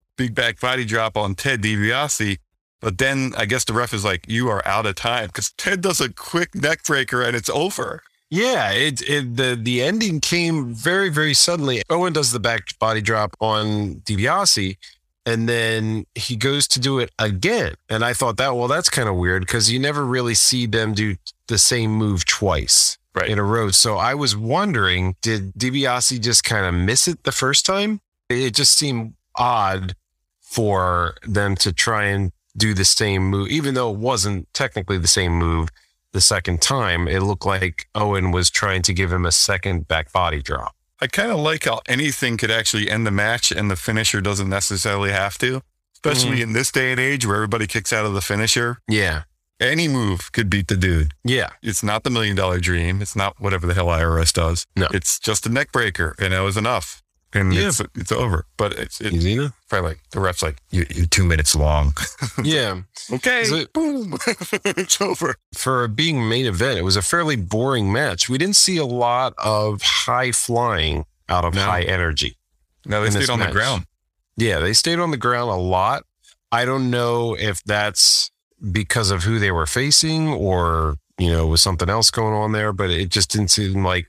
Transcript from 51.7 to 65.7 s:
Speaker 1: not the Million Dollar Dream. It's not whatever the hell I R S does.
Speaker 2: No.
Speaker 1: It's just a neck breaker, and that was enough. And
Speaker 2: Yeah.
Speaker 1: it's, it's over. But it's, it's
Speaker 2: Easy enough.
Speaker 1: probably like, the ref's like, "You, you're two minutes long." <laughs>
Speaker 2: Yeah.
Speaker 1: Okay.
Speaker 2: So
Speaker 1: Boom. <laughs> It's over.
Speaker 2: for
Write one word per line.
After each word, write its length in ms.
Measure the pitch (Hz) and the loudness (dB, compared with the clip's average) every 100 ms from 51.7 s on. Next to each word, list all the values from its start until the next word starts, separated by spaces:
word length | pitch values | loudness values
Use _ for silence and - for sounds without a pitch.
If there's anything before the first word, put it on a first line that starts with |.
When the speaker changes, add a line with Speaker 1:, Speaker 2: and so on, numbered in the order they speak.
| 98 | -2
Speaker 1:
not 220 | 104 110 | -2 -2
the 60 | 139 | 0
Million 260 | 117 107 98 | 0 0 0
Dollar 240 | 92 90 | 0 0
Dream. 420 | 87 87 85 98 | 0 0 0 -2
It's 140 | 101 104 | -4 -2
not 240 | 98 - | -2 -2
whatever 260 | 98 92 87 | -2 -2 0
the 80 | |
hell 140 | 92 87 | 0 2
I 160 | 82 | 2
R 160 | 82 82 | 2 2
S 100 | 82 | 2
does. 340 | - 82 85 - 95 | 2 0 -2 -4 -2
Speaker 2:
No. 100 | 90 | 0
Speaker 1:
It's 260 | 98 - - | 0 -2 -2
just 280 | - 107 113 | -2 -2 0
a 20 | |
neck 240 | 123 147 | -2 0
breaker, 420 | 127 110 90 80 - | 0 0 0 -4 -2
and 120 | 95 | -2
that 80 | 92 | 0
was 160 | 98 101 | 0 0
enough. 440 | 113 113 - - _ _ _ 101 | 0 -2 -4 -14 _ _ _ 0
And 160 | 95 | 2
Speaker 2:
Yeah. 140 | 90 202 | 2 2
Speaker 1:
it's, 120 | 131 - - | 0 -4 -8
it's 160 | - | -4
over. 340 | 113 120 82 - - | -2 0 -2 -4 -4
But 180 | 104 - | -4 -4
it's, 220 | 104 - | -8 -6
it's 140 | 107 87 | -2 0
Speaker 2:
Easy 160 | 90 | 2
enough. 200 | 117 143 - _ | 0 -2 -8 _
Speaker 1:
probably 220 | 101 82 | -4 -4
like, 100 | 80 _ | -6 _
the 80 | 110 | -2
ref's 220 | 92 85 | -2 -2
like, 160 | 78 71 _ | -4 -6 _
"You, 160 | 90 - | -2 -2
you're 120 | 85 85 | -2 0
two 180 | - | 2
minutes 300 | 87 80 73 76 | 4 2 2 2
long." 360 | 76 76 71 69 | 2 4 2 0
<laughs> 440 | - - 117 - | -6 -8 -8 -4
Speaker 2:
Yeah. 400 | 135 156 110 92 95 - - | 0 0 0 -4 -10 -18 -8
Speaker 1:
Okay. 320 | 127 254 247 | -4 0 0
Speaker 2:
So 200 | 220 160 - | 0 -2 -2
Speaker 1:
Boom. 460 | 311 311 269 202 - | -2 -2 -2 -4 -4
<laughs> 320 | - - - 208 | -4 -4 -4 -4
It's 360 | 202 175 180 - | -2 -4 -2 -2
over. 340 | 196 190 160 - _ | 0 -2 -2 -4 _
Speaker 2:
for 340 | - 131 | -4 0